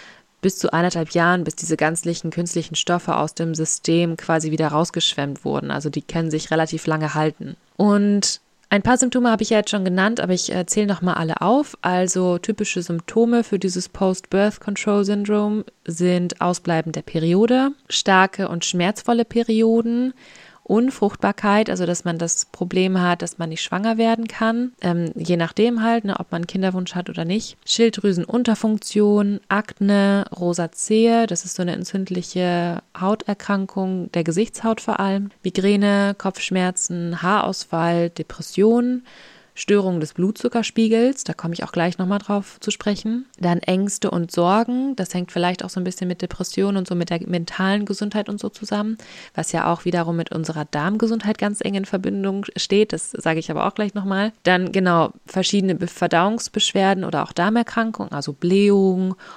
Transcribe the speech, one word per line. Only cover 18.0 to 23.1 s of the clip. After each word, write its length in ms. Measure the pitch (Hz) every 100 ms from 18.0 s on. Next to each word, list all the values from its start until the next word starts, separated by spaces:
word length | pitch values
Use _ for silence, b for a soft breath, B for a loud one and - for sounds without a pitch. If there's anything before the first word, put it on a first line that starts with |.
| - 190 190 - 190
und 160 | 170
schmerzvolle 600 | - 180 175 214 - 233
Perioden, 880 | 233 233 226 220 226 226 226 240 254 - B B B B -
Unfruchtbarkeit, 1040 | 214 254 - 208 - 196 202 208 208 220
also 160 | 180 175
dass 180 | 175
man 140 | 175 165
das 280 | 170 - -
Problem 540 | - 180 180 185 185
hat, 220 | 180